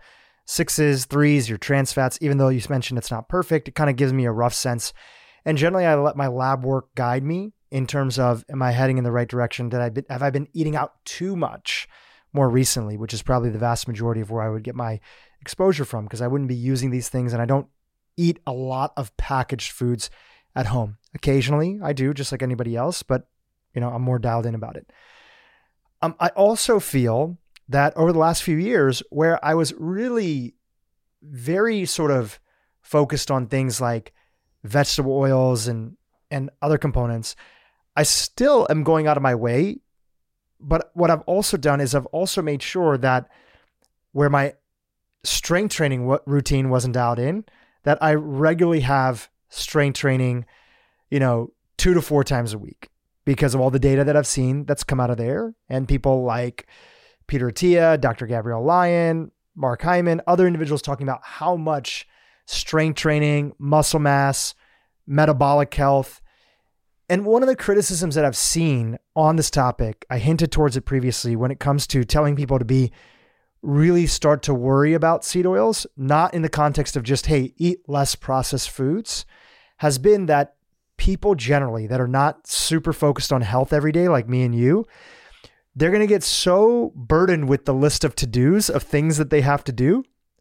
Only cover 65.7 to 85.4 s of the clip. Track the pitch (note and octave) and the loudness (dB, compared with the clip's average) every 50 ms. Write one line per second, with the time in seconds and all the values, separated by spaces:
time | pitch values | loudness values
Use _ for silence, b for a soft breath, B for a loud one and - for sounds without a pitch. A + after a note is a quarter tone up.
65.7 | - - C#3+ C#3 C#3 C3+ C3 - - - - - _ _ _ _ _ _ _ _ | 0 0 2 4 4 2 2 -2 -8 -20 -20 -20 _ _ _ _ _ _ _ _
66.7 | _ _ _ _ _ _ _ - F3 F#3 G3+ G#3 A3+ B3 C4 C4 C4 C4 - - | _ _ _ _ _ _ _ -2 -2 0 2 2 2 4 4 4 2 2 0 0
67.7 | G3+ G#3 - - F#3 D#3 F3+ E3 C3+ D#3 D3+ C#3 A#2 - - - - E3 E3+ D#3+ | 2 2 2 0 -2 -4 -2 -2 0 2 0 0 0 0 -2 -2 0 0 2 2
68.7 | C#3 B2 A2+ A2+ A#2 - _ _ - D#3+ D#3 D#3 D#3+ D#3+ D3+ - - C#3+ C3 B2+ | 2 0 0 -2 -6 -8 _ _ -2 2 2 4 4 2 0 0 0 0 0 0
69.7 | A#2+ - A#2+ A2 A2 - - - B2+ B2 A2 D3+ D#3+ D3 E3 D3 - - D3+ C#3+ | 0 -2 -4 -4 -6 -8 -10 -8 -6 -2 0 0 2 2 0 0 2 2 2 2
70.7 | A#2 C3+ - - C#3 C3+ B2 B2+ A#2 - - B2 A#2 A2+ B2 B2+ C3+ - - C#3+ | 0 -2 -4 -4 -2 -2 0 -2 -2 -2 -2 -2 -2 -2 -2 -2 -4 -2 -2 0
71.7 | C#3 C#3+ - - - C3+ A#2+ - - D3+ D3+ D3 C#3+ C#3 D3 B2+ C3+ C3 A#2+ G#2+ | 0 0 0 0 0 0 0 2 2 2 2 2 0 -2 -2 0 0 0 0 2
72.7 | C3 C3 B2+ A#2 - b b b b b b b b b b b b b - - | 2 2 2 2 -2 b b b b b b b b b b b b b -6 0
73.7 | C#3+ D3 D#3 E3+ F3 F3 E3+ - - - - D3+ D3+ C#3 - D3 C#3 A#2+ A#2+ C3 | 2 4 4 6 6 4 4 2 0 0 2 2 2 2 2 0 -2 0 2 2
74.7 | C3+ C#3 C#3+ D#3 D#3+ D#3+ D#3+ E3 E3+ E3 - - - F3+ F3 F3+ F#3 G3 A3 A3+ | 4 4 4 4 2 2 2 2 2 0 -2 -2 -2 0 0 2 2 2 2 2
75.7 | G#3+ - - - _ - C3+ C3+ D3 D#3 E3+ F#3 - F3 D#3+ D#3+ - D3+ D3 D3 | 0 -2 -4 -10 _ -6 -2 2 2 2 2 2 0 -2 -2 -2 0 0 0 2
76.7 | C#3+ D#3 C#3+ - - C#3 A2+ A2+ C#3 B2+ - - D#3 C#3 C3 B2+ - - E3 F3 | 2 0 -2 -2 -4 -6 -2 -2 -2 0 0 0 0 0 0 -2 -4 -2 -2 -2
77.7 | F3+ - _ - C#3+ C#3+ C#3 C#3 - - - - C3 C3 C3 - - C3 - - | -2 -2 _ -4 -2 -2 0 -2 -2 -4 -4 -4 -2 -2 -2 -2 -4 -6 -6 -6
78.7 | - - C3+ C3+ D#3+ A3 A3+ - - - - b b b b b b b b b | -6 -4 -2 -2 -2 -2 -4 -6 -8 -10 -10 b b b b b b b b b
79.7 | b b - D3+ C#3 B2+ C3 G#3 G#3 G3+ F#3+ D#3+ D3+ C#3+ C#3+ - _ _ _ _ | b b 0 0 0 2 4 4 4 4 4 2 2 2 2 0 _ _ _ _
80.7 | _ _ _ _ _ - - - F#3+ F#3 - G#3 G3 C#3+ A#2 A#2+ C#3+ C#3+ C#3 B2 | _ _ _ _ _ 0 2 2 2 2 2 2 0 2 2 0 0 0 0 -2
81.7 | A2+ A2+ A2 G#2 B2 B2+ B2 B2 B2+ C3+ C#3 D3+ D3 - _ - - - - - | -4 -6 -4 -4 -2 -2 0 0 2 2 2 2 0 -2 _ -8 -6 -4 -2 0
82.7 | D#3 D#3+ - E3 D3+ - D#3+ D3 C#3+ - - - C#3+ B2+ A#2+ G2 A2+ B2+ C3 - | -2 0 0 -2 -2 0 2 0 0 0 -2 -2 0 0 0 0 0 0 0 0
83.7 | D#3 D3 C#3+ D#3 D3+ E3+ F3 F3+ E3 C3 A2 A#2 B2+ B2+ B2+ A#2+ A#2 A#2 A#2+ B2+ | 0 0 0 2 2 2 2 2 2 2 0 0 0 0 0 0 2 2 4 4
84.7 | E3 G#3+ A3+ B B B B B B B B B B B | 4 2 0 B B B B B B B B B B B